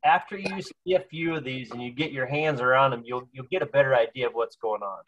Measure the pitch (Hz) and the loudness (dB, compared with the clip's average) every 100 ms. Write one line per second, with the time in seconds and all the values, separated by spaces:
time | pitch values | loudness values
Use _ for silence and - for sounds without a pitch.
0 | 151 175 - 196 190 190 - - 175 185 | 4 4 2 -8 -6 -6 -10 -10 0 0
1 | - 160 165 160 131 131 117 120 123 120 | 0 -4 -2 -2 -4 -8 -8 -8 -10 -4
2 | 156 139 127 147 156 135 127 131 135 117 | -4 -2 -2 0 0 2 4 6 4 2
3 | 117 123 127 131 123 185 - 139 139 127 | -6 -8 -8 -16 -6 -4 0 2 4 4
4 | 117 131 120 113 113 - 113 104 101 95 | 2 0 -4 -2 -4 -4 -4 -4 -6 -10